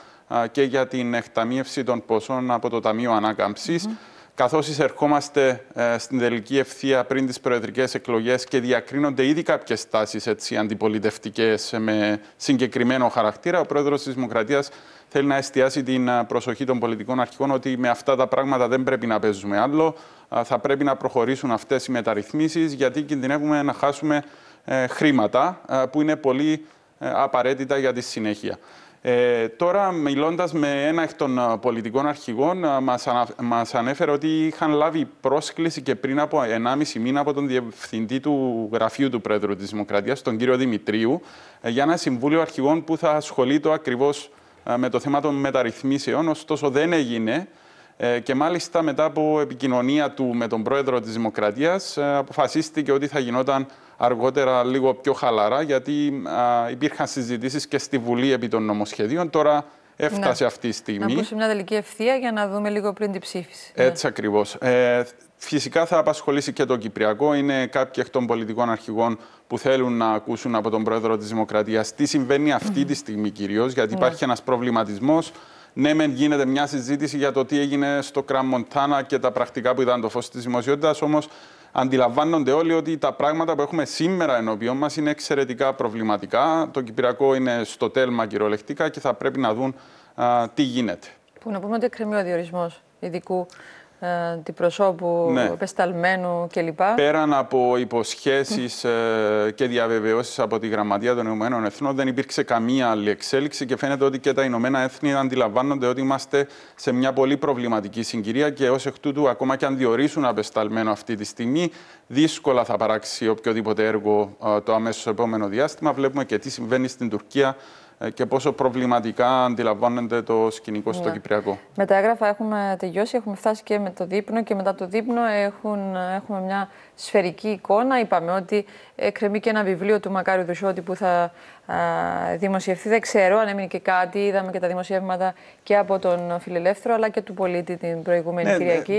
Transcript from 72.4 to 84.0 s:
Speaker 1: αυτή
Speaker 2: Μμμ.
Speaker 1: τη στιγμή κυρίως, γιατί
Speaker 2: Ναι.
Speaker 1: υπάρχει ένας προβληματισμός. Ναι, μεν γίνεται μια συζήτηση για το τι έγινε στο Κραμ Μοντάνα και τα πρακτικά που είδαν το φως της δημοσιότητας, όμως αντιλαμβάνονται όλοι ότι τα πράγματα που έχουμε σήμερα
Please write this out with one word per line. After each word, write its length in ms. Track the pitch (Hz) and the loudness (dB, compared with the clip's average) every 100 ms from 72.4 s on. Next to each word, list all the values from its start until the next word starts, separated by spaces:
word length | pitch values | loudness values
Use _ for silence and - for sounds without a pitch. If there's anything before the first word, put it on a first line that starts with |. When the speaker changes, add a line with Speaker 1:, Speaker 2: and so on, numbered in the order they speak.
| 151 | 2
Speaker 1:
αυτή 260 | 127 214 139 | 0 0 0
Speaker 2:
Μμμ. 80 | 139 | 0
Speaker 1:
τη 80 | |
στιγμή 360 | 139 - 104 104 | -2 -6 -4 -4
κυρίως, 420 | 101 98 104 127 | -4 -2 0 0
γιατί 180 | 127 110 | 2 0
Speaker 2:
Ναι. 60 | 101 | 2
Speaker 1:
υπάρχει 280 | 127 151 | 2 2
ένας 180 | 135 117 | -2 -2
προβληματισμός. 920 | - 123 123 117 104 101 131 160 160 - - - - | 0 -2 0 0 -2 -2 2 2 0 -10 -20 -20 -12
Ναι, 220 | - 143 | -2 2
μεν 160 | 156 151 | 2 2
γίνεται 340 | 127 147 143 131 | 2 2 2 2
μια 200 | 135 143 | 0 -2
συζήτηση 500 | 143 120 143 147 147 | -4 -4 -2 -2 -2
για 160 | 139 | 0
το 120 | 135 | 0
τι 140 | 127 147 | 0 0
έγινε 400 | 143 143 139 143 | 0 0 0 0
στο 200 | 139 143 | -2 -4
Κραμ 240 | 135 135 131 | 0 0 2
Μοντάνα 560 | 127 113 143 139 143 | 0 -2 0 2 0
και 160 | 135 135 | 0 0
τα 120 | 127 | 0
πρακτικά 440 | 120 120 135 120 | 0 -2 -2 0
που 60 | 131 | 2
είδαν 200 | 123 123 | 2 2
το 80 | 110 | 0
φως 200 | 120 - | -4 -8
της 120 | 123 | -8
δημοσιότητας, 600 | 120 123 120 143 156 151 | -4 -2 0 2 2 2
όμως 260 | 151 151 151 - - - - | 2 0 0 -10 -20 -20 -8
αντιλαμβάνονται 800 | 131 131 131 123 127 156 165 131 | -2 2 4 2 2 2 2 2
όλοι 200 | 147 165 | 2 2
ότι 260 | 165 151 156 | 0 0 -2
τα 140 | 139 | -2
πράγματα 420 | - 143 160 165 | 0 0 0 -2
που 80 | 147 | 0
έχουμε 220 | 143 165 | -2 -2
σήμερα 520 | 135 - | -4 0